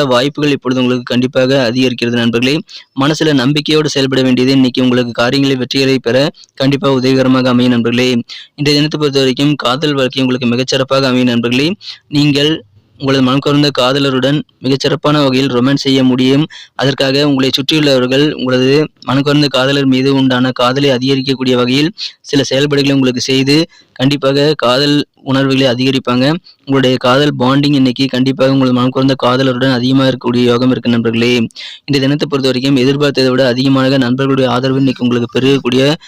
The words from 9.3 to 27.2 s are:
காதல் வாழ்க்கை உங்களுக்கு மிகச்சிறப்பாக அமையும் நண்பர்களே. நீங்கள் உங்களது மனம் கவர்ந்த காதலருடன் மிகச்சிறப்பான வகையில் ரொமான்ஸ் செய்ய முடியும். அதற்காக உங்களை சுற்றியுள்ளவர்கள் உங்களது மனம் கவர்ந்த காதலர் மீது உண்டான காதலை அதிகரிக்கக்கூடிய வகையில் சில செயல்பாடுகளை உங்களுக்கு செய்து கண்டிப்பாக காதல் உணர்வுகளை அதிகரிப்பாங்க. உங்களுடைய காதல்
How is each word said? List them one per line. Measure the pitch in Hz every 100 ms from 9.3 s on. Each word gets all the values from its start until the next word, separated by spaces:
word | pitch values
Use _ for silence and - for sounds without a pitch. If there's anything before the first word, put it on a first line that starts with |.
| 127 143 143
காதல் | 120 127 156 135
வாழ்க்கை | 127 135
உங்களுக்கு | 127 127 120
மிகச்சிறப்பாக | 120 131 135 127 135 135
அமையும் | 127 123
நண்பர்களே. | 117 120 123 156 208 - - -
நீங்கள் | 147 147 143 147 160 - _ _ -
உங்களது | 135 135
மனம் | 127 135
கவர்ந்த | 147 143 147
காதலருடன் | 139 123 139 139 131 131 147 - _
மிகச்சிறப்பான | 123 135 139 - 151 151
வகையில் | 139 127 135
ரொமான்ஸ் | 123 131 139 139
செய்ய | 135
முடியும். | 131 127 131 139 156 - - -
அதற்காக | 135 135 135 139 147
உங்களை | 135 131
சுற்றியுள்ளவர்கள் | 143 131 156 147 131 127 135 151
உங்களது | - 127 127 131 143 151 _
மனம் | - 135 143
கவர்ந்த | 147 143
காதலர் | 127 135 139 135
மீது | 127 135
உண்டான | 135 131 123 127
காதலை | 123 123 135 143
அதிகரிக்கக்கூடிய | 123 131 135 131 127 127 123
வகையில் | 123 135 160 - - -
சில | - 139
செயல்பாடுகளை | 127 131 147 143 139 139
உங்களுக்கு | 127 123 -
செய்து | 135 135 151 170 - _ -
கண்டிப்பாக | 135 143 135 139 147 147
காதல் | 117 131 147 147 - _
உணர்வுகளை | 139 135 135 135 135
அதிகரிப்பாங்க. | 120 131 131 123 123 135 175 - _
உங்களுடைய | - 135 131 127
காதல் | 123 131